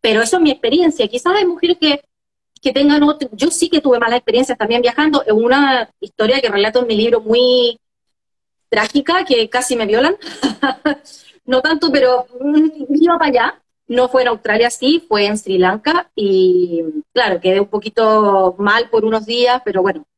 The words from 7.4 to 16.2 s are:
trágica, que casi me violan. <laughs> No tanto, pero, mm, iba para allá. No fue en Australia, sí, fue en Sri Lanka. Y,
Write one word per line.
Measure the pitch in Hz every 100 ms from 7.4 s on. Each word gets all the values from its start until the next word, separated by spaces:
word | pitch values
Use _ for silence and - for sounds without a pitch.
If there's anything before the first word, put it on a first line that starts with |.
| 247 247 240 233 _ _ _ _ _ _ _ _ _
trágica, | 214 220 285 285 359
que | 381 240 220
casi | 247 254
me | 240
violan. | 208 220 294 403
<laughs> | - - 269 214 277 262 302 285 - - - _
No | - 262
tanto, | 302 311 330
pero, | 277 254 254 254 247
mm, | 285 302 311 311 262 294
iba | 339 339
para | 302
allá. | 247 262 - _ _ -
No | 240 247
fue | 254
en | 247
Australia, | 220 214 214 240
sí, | - 254 330 -
fue | 208 202
en | 214
Sri | - 190
Lanka. | 185 214 302 330 -
Y, | -